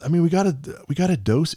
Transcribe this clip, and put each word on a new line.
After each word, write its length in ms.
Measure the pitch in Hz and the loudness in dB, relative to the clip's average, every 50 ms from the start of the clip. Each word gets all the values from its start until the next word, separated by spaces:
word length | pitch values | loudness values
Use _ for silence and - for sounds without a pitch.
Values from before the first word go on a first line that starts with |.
I 60 | - 143 | -4 0
mean, 140 | 170 175 | 2 2
we 60 | 170 165 | 2 2
gotta, 260 | 185 190 202 190 143 135 143 - - - - | 2 2 2 0 0 -2 -6 -14 -16 -10 -8
we 80 | - 143 | -6 -2
gotta 220 | - 185 185 170 | 0 0 0 0
dose. 380 | 113 95 107 110 143 165 - - | 0 0 0 2 2 0 -2 -4